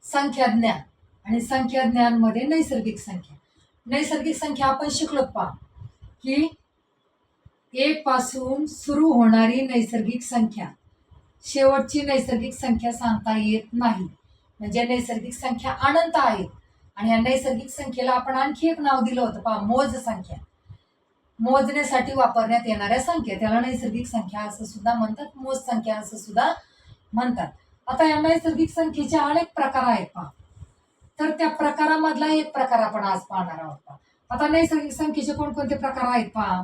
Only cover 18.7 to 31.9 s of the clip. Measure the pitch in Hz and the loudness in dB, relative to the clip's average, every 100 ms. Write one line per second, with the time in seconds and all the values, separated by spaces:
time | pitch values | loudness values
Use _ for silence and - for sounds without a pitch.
18.7 | 330 285 262 226 254 233 - - 214 202 | 0 0 2 2 0 -2 -2 -4 -2 0
19.7 | 247 277 226 - 196 180 - - _ _ | 2 2 -2 -6 -8 -8 -14 -16 _ _
20.7 | - _ _ _ _ _ _ 226 269 269 | -20 _ _ _ _ _ _ 2 4 4
21.7 | 285 277 262 262 269 247 - 220 233 233 | 0 0 0 0 2 2 2 2 0 0
22.7 | 214 202 240 262 339 254 185 220 226 240 | -4 0 0 0 -2 -2 -2 0 2 0
23.7 | 247 220 233 247 233 185 208 160 - 220 | -2 -4 -4 -4 -4 -6 -6 -8 -10 -12
24.7 | 214 208 233 220 220 294 269 262 262 - | -4 -2 0 0 -4 -10 -10 -6 -6 -2
25.7 | 226 220 214 214 208 220 202 269 339 _ | -4 -2 -6 -6 -14 -4 0 0 0 _
26.7 | _ _ - _ 214 247 240 - - _ | _ _ -20 _ -2 -2 -2 -6 -10 _
27.7 | _ - 262 320 302 311 330 330 320 320 | _ -8 2 4 4 2 2 2 0 -2
28.7 | - 330 294 285 320 285 302 339 - 269 | 0 -2 -2 -2 0 2 0 0 -2 -2
29.7 | 262 240 214 185 - 165 _ - - - | 0 2 0 -2 -12 -14 _ -20 -20 -20
30.7 | _ _ _ _ _ 311 311 320 - 294 | _ _ _ _ _ -2 0 0 0 -2
31.7 | 294 302 | 2 2